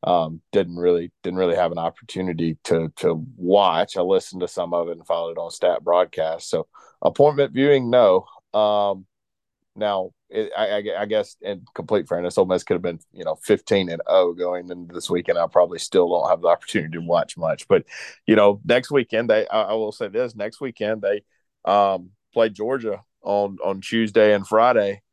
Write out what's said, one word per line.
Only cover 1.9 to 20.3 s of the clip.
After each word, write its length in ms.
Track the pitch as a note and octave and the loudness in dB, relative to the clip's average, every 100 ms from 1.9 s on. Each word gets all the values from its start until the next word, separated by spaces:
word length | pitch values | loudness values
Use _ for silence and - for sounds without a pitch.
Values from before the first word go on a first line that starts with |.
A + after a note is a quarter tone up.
| - - F#2+ F#2 E2 E2 D#2 - | -8 -14 -6 -4 -2 -2 -4 -2
to, 260 | E2 D#2+ - | -2 -2 -4
to 280 | F2 D#2+ D2+ - | -2 -2 -8 -8
watch. 580 | F2+ G2+ F#2+ E2 F2+ F#2+ | 2 4 4 2 -2 -2
I 60 | |
listened 400 | F2+ F#2+ - F#2 | 0 0 -2 -8
to 60 | F2 | -8
some 260 | - F2 | -6 -4
of 160 | F2 E2+ | -4 -4
it 80 | E2 | -8
and 100 | D#2+ | -6
followed 300 | F2 E2+ E2 | -4 -4 -8
on 140 | E2+ | -10
stat 340 | - F#2 E2+ E2+ | -2 -2 0 2
broadcast. 640 | F2 F2 - D#2+ E2 - | 2 2 -2 -4 -6 -6
So 180 | E2 D#2 _ _ _ | -6 -6 _ _ _
appointment 520 | - - C#3+ C#3+ C#3 | -4 4 4 4 -2
viewing, 360 | C3 C#3 C#3 A#2+ | 2 2 4 4
no. 360 | B2 G#2+ F#2 - - _ | 4 6 4 0 -20 _
Um, 520 | G#2 G#2+ G#2 G2+ G2 F#2+ _ _ _ _ _ _ - | 0 2 2 0 -2 -10 _ _ _ _ _ _ -6
now, 360 | G#2 G2 F#2 _ _ | -4 -2 -6 _ _
it, 220 | G#2+ G#2+ F2 | -6 -6 -4
I, 100 | G#2 | -2
I, 340 | G#2 G#2 F2+ | -2 -4 -6
I 40 | G#2 | -2
guess 320 | G#2+ G2+ - | -2 -4 -10
in 240 | G2 G2 - | -10 -10 -12
complete 340 | - F2 G#2+ D#2+ | -14 -2 -2 -2
fairness, 300 | F2+ F2 F2+ | -4 -2 0
Ole 80 | F#2 | 0
Miss 180 | F#2 | 0
could 120 | - F2+ | -2 -4
have 60 | |
been, 180 | F2 E2 _ | -4 -10 _
you 100 | - | -10
know, 120 | D#2+ D#2 | -8 -8
fifteen 540 | - G#2 - G2+ F2+ | 0 0 2 0 0
and 120 | E2 - | -6 2
oh 260 | F#2+ F2 | 4 4
going 360 | F2 F2+ F2+ F2+ | 0 -4 -4 -8
into 240 | F2+ F2 | -14 -12
this 160 | F2 - | -12 -4
weekend. 280 | F2 F2 E2+ | -4 0 -2
I 100 | E2 | 2
probably 320 | F2+ F2 E2+ | 2 2 0
still 300 | - F#2+ F2 | 0 2 4
don't 200 | F2 E2+ | 2 0
have 120 | E2+ | 0
the 60 | E2+ | 2
opportunity 460 | F2 - G#2 D#2 | 0 0 -4 -4
to 80 | E2 | -10
watch 360 | E2+ E2+ E2 - | -2 -2 -2 -6
much. 300 | D#2+ D2+ - | -4 -4 0
But, 180 | F#2 - - - - - | 0 0 -18 -18 -10 2
you 100 | A2 | 6
know, 240 | G2+ G2+ - | 6 2 0
next 240 | A#2+ C3 | 0 2
weekend, 400 | C#3+ A#2 A2+ A#2 | -2 0 -4 2
they, 180 | A2 - | 0 2
I, 160 | A2 | -2
I 100 | G2 | -2
will 180 | A2 G#2+ | -2 -4
say 160 | - G#2 | -6 -6
this, 280 | G#2 B2 | -4 -6